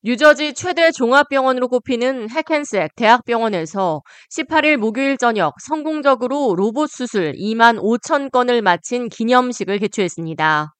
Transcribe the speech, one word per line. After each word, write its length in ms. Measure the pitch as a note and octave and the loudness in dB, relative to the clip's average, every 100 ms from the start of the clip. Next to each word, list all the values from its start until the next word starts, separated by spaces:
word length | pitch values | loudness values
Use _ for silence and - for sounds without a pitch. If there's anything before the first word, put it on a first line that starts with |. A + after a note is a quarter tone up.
뉴저지 500 | G#3 A#3+ D4+ C4+ D4+ | -2 4 4 4 -2
최대 380 | - F4+ F4 E4 | -4 -4 2 2
종합병원으로 760 | - A#3 C4+ C#4+ C4+ C4 B3+ B3 | 2 2 2 2 0 0 -2 -2
꼽히는 600 | B3 - A#3+ B3 C4 A3 | -2 -2 -2 -2 -4 -6
해켄색 680 | C#4 D#4 D4+ C#4+ G3+ D#3 - | -6 -2 -4 -2 -4 -4 0
대학병원에서 1080 | A3+ A#3+ A#3 A#3 A3+ F#3+ D#3+ G3+ F#3 D3+ _ - _ | 4 4 2 -2 -2 -2 -4 -4 -2 -4 _ -20 _
십팔 360 | - C#4+ D#4 D4+ | -10 0 2 2
일 120 | D4 | 2
목요일 400 | A3 A3 C#4 C4+ | 0 0 -2 2
저녁 380 | A#3+ A3 D#3 - | 0 2 -2 -2
성공적으로 920 | - D#4 D4+ D#4 C#4 B3+ A#3+ C#4+ C4 F3 | -8 -6 -4 0 2 2 0 0 0 2
로봇 360 | G#3 A#3 D4+ | 0 0 -4
수술 420 | - B3 G#3 D#3 C3+ | -4 -4 -2 -2 -4
이만 440 | G3+ A3+ A#3 A3 | -4 2 2 4
오천 500 | G#3 A#3 - D4 C#4 | 0 -2 0 -2 0
건을 320 | B3+ B3 A#3+ | 0 2 2
마친 480 | G3 E3+ - B3 A#3+ | 2 0 -2 -6 -6
기념식을 720 | - A3+ B3+ B3 A#3+ F#3+ G3+ | -4 2 2 2 -4 -4 -4
개최했습니다. 920 | G3+ - F3+ - E3 D#3 D#3 D3+ D3+ | -4 -2 -4 -4 -10 -2 0 0 -2